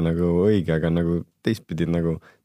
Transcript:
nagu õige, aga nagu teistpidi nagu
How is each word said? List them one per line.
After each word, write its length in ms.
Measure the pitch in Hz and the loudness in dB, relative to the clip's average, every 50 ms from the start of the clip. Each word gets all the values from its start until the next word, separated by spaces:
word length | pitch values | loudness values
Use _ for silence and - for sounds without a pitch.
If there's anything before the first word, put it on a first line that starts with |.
| 82 | 2
nagu 280 | 82 82 85 87 87 85 87 92 | 0 0 0 0 2 2 2 2
õige, 320 | 107 107 101 78 82 80 | 2 2 2 0 0 -2
aga 160 | 80 80 82 82 | 0 0 0 0
nagu 280 | 85 85 85 85 85 82 - _ _ - | 0 0 0 -2 -2 -4 -8 _ _ -2
teistpidi 460 | 113 117 - - - 85 80 85 78 | -2 -2 -2 -6 -10 -4 -4 -2 -2
nagu 300 | 85 85 82 85 82 80 - - _ _ | 0 -2 0 -2 -4 -4 -10 -18 _ _